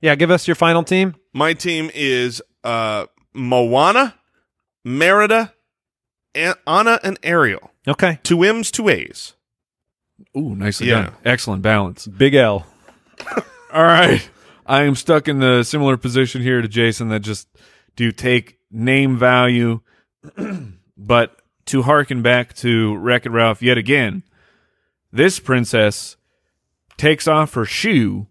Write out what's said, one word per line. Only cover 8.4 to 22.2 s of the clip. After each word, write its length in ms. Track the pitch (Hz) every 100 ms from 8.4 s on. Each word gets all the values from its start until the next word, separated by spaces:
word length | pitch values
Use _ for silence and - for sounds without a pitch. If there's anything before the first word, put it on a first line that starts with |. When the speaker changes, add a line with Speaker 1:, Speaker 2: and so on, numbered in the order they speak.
Speaker 2:
M's, 260 | 185 220 220
two 180 | - 214
A's. 460 | 135 67 - - _ _ _ _ _ _ _ _ _ _ 135
Speaker 3:
Ooh, 180 | 147
nicely 340 | 98 101 101 123
Speaker 2:
Yeah. 140 | 117
Speaker 3:
done. 80 | 98 -
Excellent 380 | 117 123 - 95
balance. 440 | 98 107 95 - -
Speaker 1:
Big 280 | 95 135
L. 320 | 139 120 101 - _ _ _ _ _
Speaker 3:
<laughs> 180 | - - - 508 480
All 100 | 160
right. 440 | 165 165 175 131 - _ _ _ -
I 160 | 135
am 120 | 143 135
stuck 320 | - 156 147
in 100 | 143
the 240 | 131 123
similar 340 | 120 151 139 127
position 460 | 127 123 127 131
here 180 | 123 127
to 80 | 113
Jason 400 | 110 117 110 117
that 100 | 107
just 260 | 101 107 - _ _ _ _
do 160 | - 120
take 460 | 107 127 123 - _ _
name 460 | 113 117 135 135 127
value. 640 | 123 127 123 120 120 113 _ _ _ _ 147 -
<clears throat> 40 | 214 185 120 92 _ _
But 380 | 104 120 117 _ _ _ -
to 160 | 139
harken 400 | 127 147 143 127